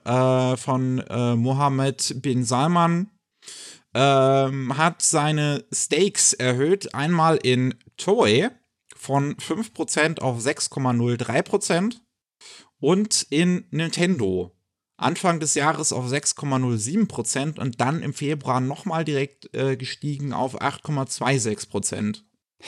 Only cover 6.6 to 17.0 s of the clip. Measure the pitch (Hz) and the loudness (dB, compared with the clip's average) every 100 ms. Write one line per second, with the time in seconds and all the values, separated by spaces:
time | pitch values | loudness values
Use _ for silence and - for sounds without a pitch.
6.6 | 147 196 - 127 147 175 160 160 123 123 | 2 0 -2 -2 0 4 4 4 2 2
7.6 | 127 - _ - - 226 131 113 220 - | 2 -2 _ -6 0 4 6 4 2 -4
8.6 | _ _ _ - - 139 143 - - 170 | _ _ _ -14 -2 0 0 -4 -6 -6
9.6 | 220 - 160 - 156 165 131 117 117 156 | -6 -6 -4 0 0 0 -2 -2 -2 -2
10.6 | - - 131 120 120 120 - 139 175 196 | -4 -2 0 2 0 -2 -2 -2 0 -2
11.6 | - 170 208 - _ _ _ _ - - | 0 0 0 -4 _ _ _ _ -20 -20
12.6 | - _ 135 185 214 - - 147 175 180 | -20 _ 2 2 2 -2 0 2 2 0
13.6 | - 143 165 - 175 170 98 92 90 _ | -2 -4 -2 0 0 2 0 -2 -4 _
14.6 | _ _ _ - 120 175 185 165 151 156 | _ _ _ -4 -2 0 0 0 0 0
15.6 | 147 156 151 - 123 139 - - 147 131 | 0 0 -2 -2 -2 -2 -2 -4 -2 0
16.6 | 127 117 107 190 | 0 -2 -2 0